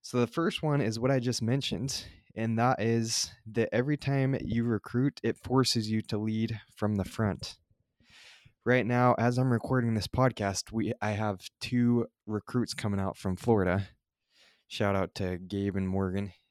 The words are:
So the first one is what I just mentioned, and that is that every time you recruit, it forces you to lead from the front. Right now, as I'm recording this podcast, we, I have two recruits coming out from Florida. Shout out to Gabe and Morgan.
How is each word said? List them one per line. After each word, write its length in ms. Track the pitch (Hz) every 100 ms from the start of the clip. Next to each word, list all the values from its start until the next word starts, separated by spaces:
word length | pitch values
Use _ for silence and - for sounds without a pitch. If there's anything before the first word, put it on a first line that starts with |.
So 160 | - 123
the 60 | 117
first 380 | - 165 -
one 180 | 156 143
is 180 | 110 113
what 120 | 127
I 80 | 135
just 240 | 123 117
mentioned, 640 | 113 135 - 87 135 - - - _ -
and 220 | 113 113
that 240 | 123 -
is 500 | 113 117 113 - - - 113
that 180 | 110 113
every 260 | 113 131 147
time 380 | - 139 135 135
you 220 | - 113
recruit, 560 | 117 107 - 120 139 -
it 160 | 117 -
forces 540 | - 131 127 117 107
you 100 | 110
to 140 | - 107
lead 420 | 107 110 113 110 - -
from 200 | 107 104
the 100 | 92
front. 540 | - 107 87 - - _ _ _ _ _ - - - - _ 113
Right 200 | 127 110
now, 280 | 120 123 -
as 180 | 120 123
I'm 140 | 131
recording 420 | 117 - 127 117
this 140 | 110 -
podcast, 640 | - 131 - 101 98 -
we, 220 | 110 107 110
I 80 | 104
have 360 | 104 107 95 - _
two 480 | - 123 120 120 - _ -
recruits 480 | 107 - 123 113
coming 260 | - 110 98
out 160 | 95 -
from 200 | 98 92
Florida. 540 | - 110 90 95 98 _ _ _ _ _ - _ _
Shout 280 | - 101 98
out 180 | 90 -
to 220 | 92 90
Gabe 380 | 92 101 101 98
and 120 | 95
Morgan. 460 | 95 95 95 101 - _